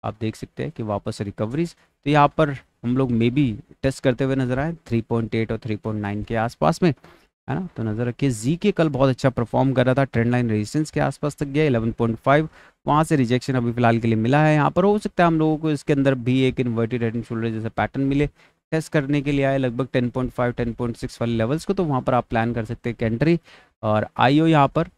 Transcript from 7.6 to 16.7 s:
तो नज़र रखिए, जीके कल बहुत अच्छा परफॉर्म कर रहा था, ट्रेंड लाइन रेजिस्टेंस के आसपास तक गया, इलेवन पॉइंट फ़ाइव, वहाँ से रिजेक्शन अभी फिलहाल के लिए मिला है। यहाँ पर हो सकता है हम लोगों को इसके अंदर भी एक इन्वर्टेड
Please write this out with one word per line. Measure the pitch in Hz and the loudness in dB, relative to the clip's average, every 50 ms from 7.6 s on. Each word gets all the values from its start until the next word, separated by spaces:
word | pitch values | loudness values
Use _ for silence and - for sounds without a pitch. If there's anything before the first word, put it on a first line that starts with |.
| 190 175 _ | -6 -8 _
तो | - 113 | -6 -6
नज़र | 110 104 110 123 | -4 -4 -4 -4
रखिए, | 120 120 - 139 139 | -6 -4 -2 -2 -2
जीके | 123 107 110 127 165 165 - 208 | -2 -2 -2 -2 -2 0 0 -2
कल | 190 - 165 156 | 2 2 0 0
बहुत | 139 127 135 135 | 2 2 2 2
अच्छा | 127 - - 131 | 2 2 0 -2
परफॉर्म | 123 - 120 - - 127 131 135 131 | 0 0 -4 -2 0 0 2 2 2
कर | 131 123 | 2 2
रहा | 127 127 | 2 2
था, | 127 135 | 2 0
ट्रेंड | - - 123 117 120 | 0 0 0 0 2
लाइन | 123 123 123 117 | 0 0 0 0
रेजिस्टेंस | 107 107 104 104 - 151 156 - | 0 -2 -2 -2 -2 -4 -4 -2
के | - 147 | -2 -2
आसपास | 143 139 135 - - 147 - | -2 -2 -2 -4 -6 -6 -4
तक | - 151 | -4 -8
गया, | 139 135 147 156 | -4 0 0 2
इलेवन | 147 127 113 110 117 | 2 2 0 0 -2
पॉइंट | 113 - 120 117 113 | -2 0 -2 -2 -2
फ़ाइव, | 110 _ 135 139 151 156 156 _ - - - _ _ _ | -2 _ 2 2 2 2 -2 _ -18 -20 -20 _ _ _
वहाँ | 135 143 151 160 | 2 2 2 4
से | - 165 | 4 2
रिजेक्शन | 143 127 110 123 127 - - 131 | 2 2 2 2 -2 0 -2 -2
अभी | 127 120 120 117 | 0 0 -2 0
फिलहाल | 120 120 117 117 117 | 2 2 4 4 2
के | 113 | 2
लिए | 113 110 | 2 2
मिला | 110 110 117 135 147 156 | 2 2 2 4 4 4
है। | 156 151 | 4 4
यहाँ | 151 143 147 | 4 2 2
पर | - 180 180 | 2 2 2
हो | 202 208 | 2 2
सकता | 220 - 202 _ - 175 | 0 -2 -6 _ 2 2
है | |
हम | 170 165 156 | 4 4 2
लोगों | 156 156 156 | 2 2 0
को | 151 160 156 | 0 0 -2
इसके | 151 135 - - 151 | -2 -2 0 0 0
अंदर | 139 139 135 135 | 4 4 2 2
भी | 127 117 127 127 131 | 2 0 0 2 4
एक | 131 131 123 - | 2 2 0 0
इन्वर्टेड | 131 123 | -4 -2